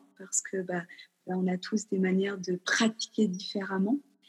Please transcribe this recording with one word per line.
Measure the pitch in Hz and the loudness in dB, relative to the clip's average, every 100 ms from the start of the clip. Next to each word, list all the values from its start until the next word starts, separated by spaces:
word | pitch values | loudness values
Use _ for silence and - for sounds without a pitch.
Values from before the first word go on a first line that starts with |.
| - - | -2 -20
parce | 190 - | -6 -4
que, | - 190 | -2 -4
bah, | 180 180 170 - - _ - | -2 -4 -6 -12 -20 _ -4
là, | 185 | 0
on | 185 | 2
a | 180 | 0
tous | - 220 - | -2 -4 0
des | 190 | 2
manières | 185 185 196 196 | 4 4 2 -2
de | 180 180 | -4 -4
pratiquer | - - 220 - - - 208 | 0 2 2 0 -4 0 2
différemment. | 180 - 202 190 190 196 285 - _ | 0 -6 -6 -2 0 2 2 -2 _